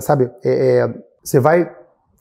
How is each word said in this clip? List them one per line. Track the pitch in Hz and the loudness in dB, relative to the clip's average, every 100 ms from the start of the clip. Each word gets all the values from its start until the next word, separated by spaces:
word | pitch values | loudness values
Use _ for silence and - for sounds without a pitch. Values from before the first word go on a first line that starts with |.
sabe? | - 147 127 - | -2 0 0 -4
É, | 127 131 131 123 | -2 0 2 2
é, | 117 - - _ | 0 -6 -18 _
você | - 143 | -2 0
vai | 139 175 160 - - _ _ _ | 2 2 0 -8 -20 _ _ _